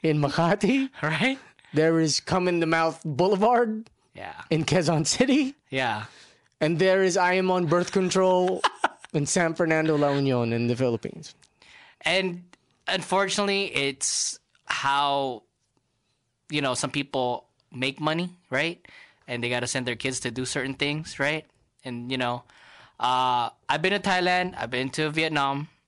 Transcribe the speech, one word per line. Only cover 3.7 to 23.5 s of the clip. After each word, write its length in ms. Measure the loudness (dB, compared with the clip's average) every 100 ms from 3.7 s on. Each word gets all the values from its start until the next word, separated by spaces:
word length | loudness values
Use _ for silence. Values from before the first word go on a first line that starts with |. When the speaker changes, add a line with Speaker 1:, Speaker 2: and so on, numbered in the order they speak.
| -2 -10 _ _
Speaker 2:
Yeah. 200 | -16 -14 -14 -2
Speaker 1:
in 140 | -2
Quezon 420 | 2 2 4 2 0
City. 480 | 0 2 4 2 -4 _
Speaker 2:
Yeah. 340 | -4 -2 -4 -8 -18 -20 _ _ _
Speaker 1:
And 180 | -2 2
there 240 | 4 4
is 140 | 4 2
I 180 | 2
Am 160 | 2 2
on 160 | 2 2
Birth 260 | 2 2
Control 680 | 0 2 4 4 4 2 0 -4 -2 -6
Speaker 2:
<laughs> 240 | -6 -6
Speaker 1:
in 140 | -2 0
San 280 | 0 0
Fernando, 420 | 0 0 2 2 2
La 160 | 2
Union 400 | 2 2 2 2
in 140 | 0 0
the 100 | 0
Philippines. 580 | 0 0 -6 -12 -18 -20 _ _ -20 -20 -20 _
Speaker 2:
And 400 | 0 0 0 -4 -14 -20 _ _ -6
unfortunately, 880 | -4 0 0 2 0 0 0 -2
it's 640 | -2 -4 -4 -4 -2 -4 -8 _ _ -8
how, 760 | -4 0 0 0 0 -2 -6 _ _ _ _ _ _ _ _ _ _ _
you 100 | -4
know, 120 | -2
some 160 | -2 -4
people 560 | -4 -4 -2 -2 -4 _ _ _
make 280 | -6 -6 -2
money, 300 | -2 -2 -4 -10 _
right? 340 | -2 -2 -6 -18 -20 -20 _ -12
And 160 | -6
they 60 | -4
gotta 160 | -2 -2
send 200 | -4 -4
their 80 | -6
kids 240 | -6 -4
to 100 | -6
do 140 | -6 -6
certain 280 | -4 -6
things, 440 | -4 -4 -4 -8 -4
right? 240 | -4 -4 -8 _ _ _
And, 260 | -12 -10 -6
you 60 | -2
know, 240 | -2 -4 -10 -20 -20 -20 -20 _
uh, 520 | -2 0 2 0 -2